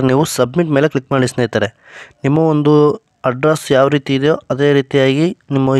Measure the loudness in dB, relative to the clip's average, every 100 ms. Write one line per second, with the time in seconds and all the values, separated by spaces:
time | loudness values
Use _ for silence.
0 | 0 0 -2 -2 -2 -2 -2 0 0 -2
1 | -4 -2 -2 -2 -2 -2 -4 _ -20 -20
2 | -20 _ -2 0 0 0 2 4 2 0
3 | _ _ -6 -2 -2 -2 0 2 2 0
4 | -2 -2 0 -2 -4 -2 0 0 0 0
5 | 2 2 -2 -4 -6 -2 0 0